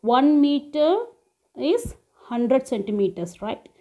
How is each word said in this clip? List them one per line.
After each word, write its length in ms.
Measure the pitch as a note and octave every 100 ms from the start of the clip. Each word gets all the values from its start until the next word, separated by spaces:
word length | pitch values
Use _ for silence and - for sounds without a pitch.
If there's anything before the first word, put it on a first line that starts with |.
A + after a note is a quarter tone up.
one 380 | G#3+ B3 C#4+ D4
meter 580 | C#4+ C#4+ C#4+ D4+ D4+ G#4 A#4+ _ _ _ _ -
is 360 | C#4 A4 - - _
hundred 540 | _ - A#3+ A#3+ C4 C4
centimeters, 720 | A3+ G3 G#3 G3 F#3+ E3+ -
right? 260 | G#3 - - _